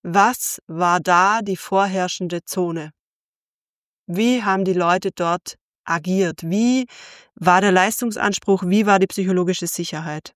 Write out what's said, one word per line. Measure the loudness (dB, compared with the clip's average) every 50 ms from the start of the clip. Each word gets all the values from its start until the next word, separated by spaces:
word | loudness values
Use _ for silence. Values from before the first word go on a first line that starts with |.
Was | -8 0 2 4 4 4 2 -2 -8 -8 -10 -10 _
war | -12 -4 0 2 2 2 2
da | 2 4 4 4 6 4 2 0
die | -2 -4 -6
vorherrschende | -6 -6 -2 0 0 0 0 0 -4 -4 -4 -4 -8 -6 -6 -6 -8 _
Zone? | -6 -4 -4 -4 -2 -4 -6 -8 -10 _ _ _ _ _ _ _ _ _ _ _ _ _ _ _ _ _ _ _ _ _ _ _
Wie | -8 -4 0 2 2 0 0
haben | 0 -2 0 0 0
die | 0
Leute | 0 0 2 2 0 0 -2 -6
dort | -4 -2 -2 -2 -2 -4 _ -12 -18 _ _ _ _ _ _
agiert? | -6 -6 -4 -2 -2 0 0 0 0 -2 -6
Wie | -6 -4 0 0 2 2 2 0 -2 -4 -12 -20 -20 -20 -20 -20 _ _ _
war | -2 2 4 4 4
der | 4 4
Leistungsanspruch? | 4 4 4 2 0 -2 -4 -6 -4 -2 -2 -2 -2 -2 0 0 0 2 2
Wie | 0 2 2 4
war | 4 4 4
die | 4
psychologische | 0 0 -4 -2 0 0 0 0 0 -2 -4 -6
Sicherheit? | -8 -6 -8 -8 -8 -8 -10 -8 -8 -10 -10 _ -16 _